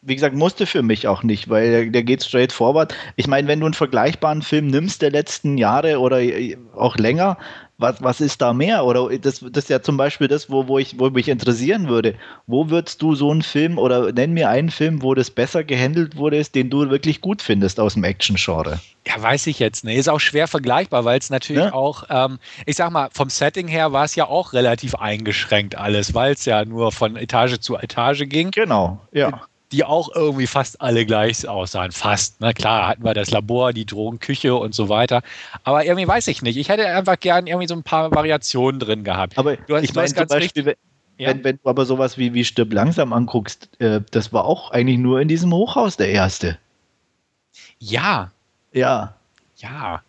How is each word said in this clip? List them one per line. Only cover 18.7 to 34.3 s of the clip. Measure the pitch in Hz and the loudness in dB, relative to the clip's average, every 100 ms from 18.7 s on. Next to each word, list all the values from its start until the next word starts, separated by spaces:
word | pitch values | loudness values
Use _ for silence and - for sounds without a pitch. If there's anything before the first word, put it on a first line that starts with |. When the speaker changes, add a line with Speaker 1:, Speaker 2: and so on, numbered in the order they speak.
| 78 - _ - | -6 -10 _ -8
Speaker 2:
Ja, | - | -2
weiß | 110 139 160 | 0 0 -2
ich | 147 | 0
jetzt | 113 - | -2 -2
nicht. | 113 117 | -4 0
Ist | 139 | 2
auch | 156 | 2
schwer | - 147 160 | 0 0 0
vergleichbar, | 175 127 127 196 131 | -2 0 0 0 0
weil's | 117 127 - | 2 0 0
natürlich | 131 - 147 190 | -6 -2 0 0
Speaker 1:
Ne? | |
Speaker 2:
auch, | 131 135 147 - | 0 -4 -4 -4
ähm, | 139 131 127 - - 139 | -2 -2 -4 -16 -16 -8
ich | 147 | -2
sag | 170 | -2
mal, | 170 135 | -2 -4
vom | - 135 | -2 -2
Setting | - 143 - 175 | 0 -2 -2 -4
her | 160 156 | 0 0
war's | 135 151 - | 2 0 0
ja | 151 | 0
auch | 160 180 | 0 0
relativ | 127 123 117 127 117 | 0 2 0 -4 -6
eingeschränkt | 107 107 110 101 - 104 101 - | -4 -4 -4 -4 0 0 0 -6
alles, | 101 104 98 | -2 0 0
weil's | 117 131 143 - | 0 0 0 0
ja | 110 | 0
nur | 107 113 113 | 0 0 -2
von | - 113 110 | 0 -2 -2
Etage | 117 123 120 123 | -2 2 2 0
zu | - 123 | -4 -6
Etage | 120 - 120 143 143 | -6 -2 -2 -2 -2
ging. | 147 175 | -2 -2
Speaker 1:
Genau, | 196 220 123 190 98 _ | 0 0 2 2 -2 _
ja. | - 143 - - _ _ | 0 0 -2 -14 _ _
Speaker 2:
Die | 139 | -2
auch | - 156 160 - | 0 0 0 0
irgendwie | 151 135 127 | 0 0 0
fast | 139 135 - | 0 -2 -4
alle | 131 117 110 | 0 2 2
gleich | 110 110 117 - | 2 2 -2 -6
aussahen. | 101 92 98 90 | -6 -6 -6 -6
Fast. | 87 107 104 - _ | -4 -2 -2 -2 _
Na | 110 | -2
klar, | 113 110 110 92 | 0 0 0 0
hatten | 107 | -2
wir | 113 104 | -2 -2
das | 98 | 0
Labor, | 104 104 120 127 | -2 0 0 0
die | 120 107 | -2 -8
Drogenküche | 104 107 117 - | -6 -6 -8 -6